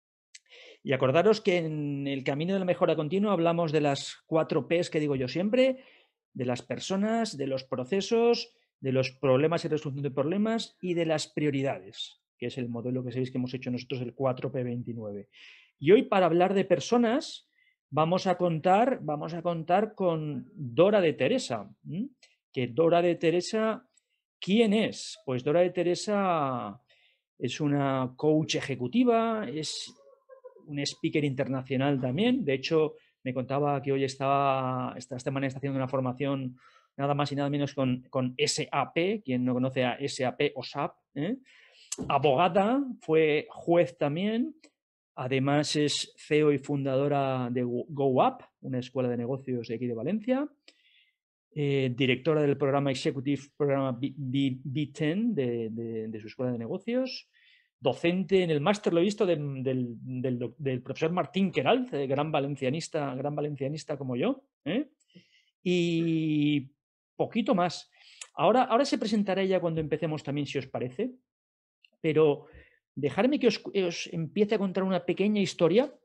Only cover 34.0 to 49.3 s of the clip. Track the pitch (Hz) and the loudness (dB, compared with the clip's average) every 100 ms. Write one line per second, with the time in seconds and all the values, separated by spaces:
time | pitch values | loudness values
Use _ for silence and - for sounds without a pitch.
34 | 135 131 135 139 139 135 131 127 123 - | 0 -2 0 2 2 0 0 -2 -4 -8
35 | - 123 147 135 135 131 139 135 131 135 | -12 -8 -4 -2 -4 -4 -4 -2 -2 0
36 | 127 123 139 139 127 127 - _ _ - | -2 -2 -2 -2 -4 -10 -20 _ _ -6
37 | 143 143 143 139 143 143 139 - 131 127 | -2 0 0 0 -2 0 -2 0 0 -2
38 | - 135 127 127 147 - 147 147 127 - | -4 -2 -2 0 -2 -2 -2 -2 -2 0
39 | 175 214 165 127 123 123 131 131 123 117 | 0 -2 -2 -2 0 0 0 0 -2 0
40 | 139 - 123 120 147 - - 143 151 - | -6 -2 -4 0 -2 -2 -10 -6 -6 -8
41 | _ 143 156 269 _ - - _ - - | _ -6 -4 -6 _ -20 -20 _ -14 -10
42 | - 143 147 131 180 185 202 262 269 220 | -2 2 4 4 4 4 2 2 -2 -6
43 | - 160 156 151 - - - 170 170 - | 0 4 4 2 -2 -8 2 4 4 0
44 | 147 156 208 226 311 - _ _ _ _ | -2 0 -2 0 -2 -6 _ _ _ _
45 | _ - 131 135 135 147 147 156 147 - | _ -8 -2 0 4 2 2 2 0 0
46 | - - - 151 151 143 143 143 139 135 | -6 -12 0 4 4 2 0 -4 0 0
47 | 143 143 135 131 123 123 123 120 - 143 | 2 2 0 -2 -2 -2 -2 -4 -6 0
48 | 139 131 226 254 - _ 139 127 123 135 | 2 4 4 2 -16 _ -6 -6 -4 -2
49 | 123 120 120 | -2 -2 -4